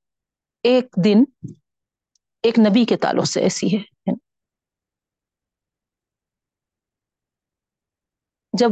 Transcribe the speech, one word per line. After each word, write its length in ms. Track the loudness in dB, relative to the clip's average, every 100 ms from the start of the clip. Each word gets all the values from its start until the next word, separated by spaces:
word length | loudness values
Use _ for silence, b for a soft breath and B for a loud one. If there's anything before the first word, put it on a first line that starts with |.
| _ _ _ _ _ _
ایک 320 | 0 0 -2 -2
دن 140 | 2 4 2 _ -20 -20 _ _ _ _ _ _ _ -6
ایک 160 | -2 2
نبی 260 | 2 2 0
کے 120 | -2
تعلق 280 | -2 -2 -2
سے 160 | -2
ایسی 320 | -4 -2 -4
ہے، 80 | -4
ہے 300 | -6 _ -8
نا؟ 60 | -8 _ _ _ _ _ _ _ _ _ _ _ _ _ _ _ _ _ _ _ _ _ _ _ _ _ _ _ _ _ _ _ _ _ _ _ _ _ _ _ _ _ _ -8
جب 140 | 0 2